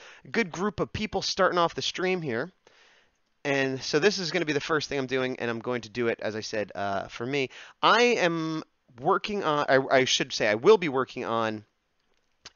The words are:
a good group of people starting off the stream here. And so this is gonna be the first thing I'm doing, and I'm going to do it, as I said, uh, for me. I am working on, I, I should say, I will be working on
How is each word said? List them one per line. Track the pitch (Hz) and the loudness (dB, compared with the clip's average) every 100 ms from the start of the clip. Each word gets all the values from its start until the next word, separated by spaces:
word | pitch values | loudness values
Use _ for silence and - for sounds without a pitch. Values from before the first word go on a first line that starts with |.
| - - | -14 -20
a | 135 | -4
good | 202 190 | -2 -2
group | 160 202 - | -2 -4 -2
of | 147 | -6
people | - 214 196 | -4 -4 -4
starting | - - 185 175 | -4 0 2 4
off | 170 | 2
the | - | 0
stream | - - 185 185 | -6 -4 -2 -2
here. | 151 113 175 - _ _ _ _ _ _ _ _ | -2 -4 -4 -10 _ _ _ _ _ _ _ _
And | 143 139 135 131 | -2 0 0 -2
so | - 151 | -2 2
this | 196 185 | 2 2
is | 165 | -2
gonna | 175 156 | -2 0
be | |
the | 143 | -2
first | - 156 - | 0 -2 -2
thing | 143 | -4
I'm | 131 | -2
doing, | 131 127 127 | -2 -2 -2
and | 120 | -4
I'm | 117 | -4
going | 120 123 | -4 -6
to | 107 | -6
do | 110 117 | -2 -2
it, | - | -2
as | 110 107 | -4 -6
I | |
said, | - 110 98 - | -6 -4 -4 -4
uh, | 101 98 92 | -4 -4 -6
for | - 120 | -8 -4
me. | 143 131 - - - | -2 -4 -8 -20 0
I | 156 214 | 4 6
am | 247 180 175 165 160 156 - _ _ 120 | 4 4 2 0 -4 -6 -8 _ _ -6
working | 147 180 - 101 | 0 0 -2 -4
on, | 120 147 - | 0 0 4
I, | 135 135 | 4 6
I | 131 131 | 4 4
should | - 139 | 0 -2
say, | - 113 | 0 2
I | 110 | 4
will | 151 220 | 6 6
be | 165 | 4
working | 131 123 127 98 | 0 -2 -4 -2
on | 113 110 107 107 _ _ _ _ _ _ _ - | 0 0 -4 -10 _ _ _ _ _ _ _ -20